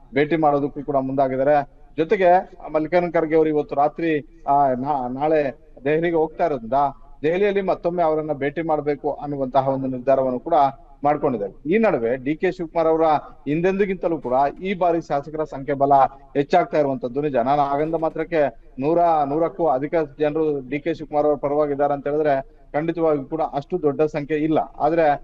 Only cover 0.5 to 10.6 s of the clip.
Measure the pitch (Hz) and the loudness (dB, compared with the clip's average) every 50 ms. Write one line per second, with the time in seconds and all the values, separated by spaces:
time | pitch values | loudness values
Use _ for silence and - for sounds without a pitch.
0.5 | 143 143 139 139 - 151 135 - 143 139 135 131 135 139 139 131 131 131 135 143 | 2 2 0 -2 -6 -6 -6 -2 -2 -2 -2 -2 0 0 0 0 0 0 2 2
1.5 | 151 143 135 - - - - - - - 160 160 226 190 190 175 180 185 202 - | 2 2 0 -2 -8 -20 -20 -8 -4 -4 -2 0 2 4 6 6 6 4 2 0
2.5 | - - - 147 151 156 156 151 170 180 175 175 156 170 160 151 156 160 156 156 | -10 -18 -10 -4 -4 -2 -2 0 0 0 0 2 0 0 0 2 2 2 4 4
3.5 | 151 147 143 147 147 139 143 151 147 - 170 165 156 147 127 - - - - 143 | 2 0 -2 -2 0 0 0 0 0 -2 -2 -2 -2 -2 -4 -8 -16 -8 -2 0
4.5 | 139 143 143 135 127 123 131 143 151 135 123 123 127 135 147 156 160 156 147 135 | 2 2 2 2 0 -2 -2 -2 -2 -2 -4 -4 -4 -2 -2 0 2 0 0 -2
5.5 | 123 - - - - - 123 139 151 160 165 175 170 160 156 160 156 165 175 165 | -4 -10 -16 -20 -14 -6 -2 -2 0 0 0 0 0 0 0 -2 -2 -2 -2 -2
6.5 | 147 127 113 110 123 139 143 139 131 - - - - - - 151 170 180 202 208 | -2 -4 -6 -2 0 0 0 0 -2 -8 -18 -20 -10 -4 -2 -2 0 2 2 0
7.5 | 196 196 190 185 156 - - 175 175 180 170 160 156 156 156 156 151 135 139 143 | 0 0 0 -2 -2 -2 -2 -2 0 0 0 2 0 0 -2 -4 -4 -4 -4 -4
8.5 | 143 170 165 160 156 151 143 147 147 135 - 147 135 - 131 143 143 139 139 127 | -4 -4 -2 -2 -2 -2 0 -2 -2 -2 -2 -6 -6 -6 -6 -8 -6 -4 -4 -2
9.5 | 123 139 131 139 135 135 135 131 131 127 123 139 135 135 131 131 127 123 - - | 0 0 0 0 0 -2 -2 -4 -6 -2 2 2 2 4 2 0 -2 -4 -2 0
10.5 | 165 151 | 2 4